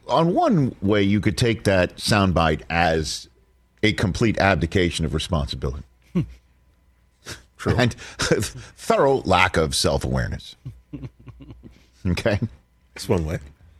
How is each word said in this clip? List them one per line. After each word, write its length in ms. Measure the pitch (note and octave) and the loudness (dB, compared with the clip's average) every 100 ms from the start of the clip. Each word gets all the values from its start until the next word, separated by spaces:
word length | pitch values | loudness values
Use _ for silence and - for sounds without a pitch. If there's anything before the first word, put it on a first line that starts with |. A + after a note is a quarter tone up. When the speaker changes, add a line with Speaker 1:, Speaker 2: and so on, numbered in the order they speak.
| - | -2
Speaker 1:
on 260 | C3 E3+ | 2 2
one 420 | B3 E4+ F3+ C3 - | 2 2 2 0 -2
way, 200 | G2 G#2 | 0 2
you 180 | G2 G#2 | 4 2
could 180 | A2 - | 0 0
take 260 | A#2+ A2 | 0 0
that 340 | G#2 F#2+ F2+ - | 2 2 2 -2
soundbite 640 | - A2 F#2+ E2+ E2 D#2 - | 0 2 4 4 2 0 -2
as 580 | E2 E2+ E2 D2+ - - _ _ _ _ - | 0 2 2 -2 -8 -14 _ _ _ _ -2
a 100 | G#2+ | 0
complete 440 | - G2+ - A#2 - | 2 -2 0 0 2
abdication 680 | G2 F2 D#2 G2 F2 - D2+ | 2 2 0 0 0 0 -4
of 100 | D2+ | -4
responsibility. 680 | - E2 C2+ B1+ C#2 C2+ - _ _ | -2 -2 -2 -6 -8 -8 -14 _ _
Speaker 2:
<laughs> 120 | F3+ - - _ _ _ _ _ _ _ _ - - _ _ | -4 -4 -8 _ _ _ _ _ _ _ _ -20 -20 _ _
True. 160 | - E2 | -4 0
Speaker 1:
And 180 | B2 | 0
<laughs> 240 | - - - - - - B2+ - - | -2 -16 -8 -2 0 -2 -10 -20 -16
thorough 440 | - A3 C#3 C3+ - | -2 2 2 2 2
lack 320 | F2+ F#2 F2 | 2 4 2
of 160 | D2+ - | 0 0
self-awareness. 800 | F2 C#2+ B1+ C2 G#1+ - - - C3 - _ | 0 0 -2 -4 -4 -8 -14 -18 -18 -18 _
<laughs> 60 | C#3 A#2+ _ B2 - C#3 - - - _ _ | -14 -14 _ -20 -20 -20 -20 -20 -20 _ _
Okay? 360 | F#2 F2 A#2 G#2 A2+ - _ _ _ - | -4 -2 -2 -2 -4 -10 _ _ _ -16
Speaker 2:
That's 120 | - | -2
one 160 | F#2 D#2 | -2 -2
way. 120 | F2+ - - - | -6 -10 -20 -20